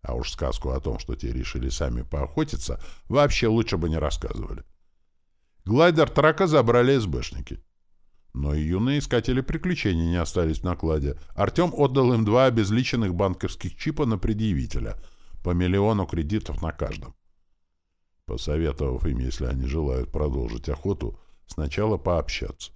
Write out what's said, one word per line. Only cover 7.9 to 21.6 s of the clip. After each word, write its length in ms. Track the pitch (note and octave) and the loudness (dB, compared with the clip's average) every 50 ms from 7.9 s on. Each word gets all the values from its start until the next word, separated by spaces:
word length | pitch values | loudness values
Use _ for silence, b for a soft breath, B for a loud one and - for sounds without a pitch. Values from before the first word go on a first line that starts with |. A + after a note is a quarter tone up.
| _ _ - _ _ - _ - - | _ _ -20 _ _ -20 _ -12 -8
Но 220 | B1+ C#2+ C#2+ D2+ | -4 -2 0 0
и 80 | D#2 D#2 | 0 0
юные 360 | D#2+ F2 F#2+ A2+ C3 C#3+ D3 | 0 0 0 2 2 0 0
искатели 420 | - - B2 A#2+ - - B2+ C3 | -2 0 0 0 0 0 -2 0
приключений 680 | A#2+ - - D#3+ - F#3 F3 - - G#2+ F2+ E2 E2 E2 | -2 -2 -4 -4 -2 -4 -4 0 0 0 2 2 2 2
не 60 | F2 | 2
остались 440 | F2 E2 - - F#2 E2+ D#2+ D#2 - | 0 0 0 0 0 0 0 0 -2
в 40 | - | -2
накладе. 560 | F2+ E2+ - - E2 D#2 D2+ C#2 C#2+ C#2+ b b b b | -4 -4 -2 0 0 0 0 0 -2 -4 b b b b
Артем 360 | - G2+ G2+ - - F3 F3 - | 0 0 2 2 2 0 2 2
отдал 400 | - C#3+ C3+ B2 C#3 C3 B2 B2 | 2 2 2 4 4 4 4 4
им 120 | A2+ A2 | 2 2
два 200 | G#2 G#2+ B2 C3+ | 4 4 6 6
обезличенных 680 | C3 A#2+ A2+ G#2 F#2+ G#2+ A#2+ C3 - - A#2 A2 F#2 F2 | 6 4 2 2 2 2 0 0 0 0 0 0 0 0
банковских 600 | E2+ G2+ F#2+ E2+ - - F#2 - - - F2+ - | 0 0 0 0 -2 -4 -6 -6 -6 -8 -8 -8
чипа 300 | - - D3+ C#3+ - D3 | -4 -4 -4 -2 0 0
на 120 | A#2+ A2 | 0 0
предъявителя, 800 | F#2+ - A2+ A2 G#2 A2 G#2+ F2+ C#2 B1 - - B1+ - G#1+ - b b b b b b b b b - | 0 0 0 0 2 2 2 2 0 0 -2 -2 -2 -2 -4 -6 b b b b b b b b b -2
по 80 | F2+ | 0
миллиону 560 | F2+ F2 F2+ F2+ F#2 G2 G2+ G#2+ A2+ G2+ F2+ | 2 2 2 2 4 4 4 4 2 0 0
кредитов 540 | - - F2 D#2 D2 G#2 A2 - - - - | -2 -2 -4 -2 -2 -2 -4 -2 -4 -6 -4
на 100 | E2 D#2+ | -4 -4
каждом. 440 | - - - C#2 C#2+ D#2 - - - _ _ _ _ _ _ _ _ _ _ _ _ _ _ _ _ _ _ _ _ _ _ | -4 -4 -6 -6 -6 -8 -12 -14 -16 _ _ _ _ _ _ _ _ _ _ _ _ _ _ _ _ _ _ _ _ _ _
Посоветовав 800 | - - - - D2+ D2 D#2 E2 D2+ C#2 - - C2 B1+ B1 - | -8 -8 -6 -2 -2 0 0 0 0 0 -2 -2 -2 -2 0 0
им, 140 | - C2 A#1+ | 0 0 0
если 260 | B1+ B1+ - - B1+ | -2 -4 -4 -4 -4
они 220 | B1 C2 C2 C2 | -4 -2 -2 -2
желают 440 | C2 C#2 D#2+ D2+ C#2 B1+ B1+ A#1+ A#1 | -2 -2 -2 0 0 -2 -2 -4 -4
продолжить 580 | - C#2+ D2+ D2 B1 C2+ A#1+ A1+ A1+ A1+ - - | -2 -2 -2 -2 -2 -2 -4 -4 -6 -6 -6 -6
охоту, 500 | C2+ - - F#2+ G2 - - G#1 - b b b b b b | -8 -4 -2 -4 -2 -2 -4 -8 -8 b b b b b b
сначала 520 | - - - | -12 -6 -6